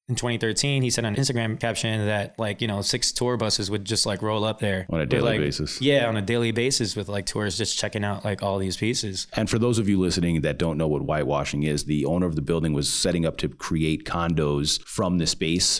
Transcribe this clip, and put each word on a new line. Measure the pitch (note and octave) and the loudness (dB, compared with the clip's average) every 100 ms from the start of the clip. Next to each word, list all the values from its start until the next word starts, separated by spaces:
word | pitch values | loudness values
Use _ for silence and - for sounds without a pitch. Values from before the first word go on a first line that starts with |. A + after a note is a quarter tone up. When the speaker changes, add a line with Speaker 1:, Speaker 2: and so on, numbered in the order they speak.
| - | -6
Speaker 1:
In | A#2 | -2
twenty | B2 A2+ | -2 0
thirteen, | A2+ G#2+ C#3 C#3 | 0 0 2 2
he | B2+ | 2
said | - A2+ | 0 0
on | G#2 | 0
Instagram | C3+ A#2+ A2+ A2 | 0 0 -2 -2
caption | A#2 G#2 A2+ A2 G#2 | -2 -2 -2 0 0
that, | G#2 G#2+ - | 0 -2 -4
like, | G#2+ G#2 | -4 -2
you | A2+ | -2
know, | G2+ | -2
six | G2 B2 - | 0 0 -2
tour | - B2 A#2+ | 0 0 2
buses | A2 - G2 | 0 0 -2
would | G2+ G2 | -4 -2
just, | A2 A2+ | 0 0
like, | G2 | -2
roll | G#2+ G#2+ | -2 0
up | G#2+ G#2+ | 0 0
there | G#2 F#2 F2+ | 0 0 -2
Speaker 2:
On | E2 | -2
a | |
Speaker 1:
with, | D2 | 2
Speaker 2:
daily | C#2+ | 2
Speaker 1:
like, | F2+ G#2+ | 2 2
Speaker 2:
basis. | D2 - D2+ - | 0 -2 -4 0
Speaker 1:
Yeah, | C3 C#3 A#2 | 4 4 4
on | A2 | 0
a | |
daily | F#2+ A#2+ A#2 | 0 2 2
basis | A2+ B2+ C#3 G#2+ G#2+ | 2 2 2 0 -4
with, | G2 | -4
like, | G2+ F#2 | -4 -4
tourists | A2 G#2 F2+ | -2 -2 0
just | G#2 - | -2 -2
checking | G#2 G#2+ | -2 -2
out, | G2+ G2 G#2+ | -2 -2 -2
like, | F#2+ | -2
all | G2+ G2 | 0 0
these | F#2+ F2 | -2 0
pieces. | A2 B2 G#2 F#2 - | 0 0 -4 -6 -6
Speaker 2:
And | - G#2+ | -2 0
for | A#2 | 2
those | A#2+ A2+ | 4 4
of | G2+ | 4
you | G2 | 4
listening | F2+ F2 E2+ E2 | 4 2 2 2
that | D2+ C#2+ | 0 0
don't | E2 D2+ | 0 0
know | D#2 | 0
what | C#2+ | 0
whitewashing | C#2 D2+ C2+ C#2+ C#2 D2 | 0 0 0 0 0 -2
is, | D2+ D2 - | 0 0 0
the | D2+ C#2 | 0 2
owner | F2 F2+ | 2 0
of | D2+ | 0
the | |
building | C#2 E2 D#2+ | 0 0 0
was | D2 C#2 | 0 0
setting | - F#2 F2 D#2+ | 0 0 2 0
up | - | -2
to | D2+ | -4
create | - - E2 D#2 D#2 | -6 -4 0 0 0
condos | - F2 E2+ D#2 D2 C#2+ D2 - | -2 -2 0 2 2 0 0 -2
from | - - F#2 F2+ | -4 -2 0 2
the | D#2+ | 0
space. | - E2 F2 - - | 0 0 2 2 0